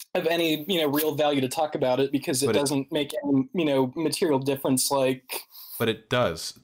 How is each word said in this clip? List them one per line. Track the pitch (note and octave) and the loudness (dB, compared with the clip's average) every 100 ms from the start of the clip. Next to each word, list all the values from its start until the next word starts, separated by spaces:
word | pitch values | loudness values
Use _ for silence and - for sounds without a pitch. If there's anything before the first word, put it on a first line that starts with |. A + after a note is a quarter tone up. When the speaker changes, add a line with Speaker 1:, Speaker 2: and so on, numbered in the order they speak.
| - | -6
Speaker 1:
of | F#3 D#3+ | -2 0
any, | E3+ E3 D#3 D3+ | 2 2 0 0
you | F3+ | 0
know, | D3+ | 2
real | C#3+ D#3 | 2 0
value | C#3 D3 C#3+ | 2 2 2
to | C3 | 0
talk | D3 D#3 D#3+ | 0 -2 0
about | C3+ B2+ | 0 2
it | C#3 | 2
because | C#3+ D#3 C3 | 0 -2 -2
it | C3+ | 0
Speaker 2:
But | G#2+ | 2
it | |
Speaker 1:
doesn't | C#3+ C#3 C#3 | 2 -2 -2
make | D#3 C#3+ - | -4 -4 -4
any, | C#3+ C#3 C3 | 0 2 2
you | F#3+ | 0
know, | D#3 C3+ C3 | 0 2 0
material | C#3+ D#3 - F3+ C3+ | 0 -4 0 0 0
difference, | C3+ C3+ D#3+ C3 - | 0 -2 0 0 0
like | C#3 C3 C3 - - - - - - | 2 0 0 -6 -12 -12 -18 -18 -2
Speaker 2:
But | A2+ | -2
it | G#2+ - | -2 -2
does. | B2 A2+ E2 - - | 2 2 0 -8 -10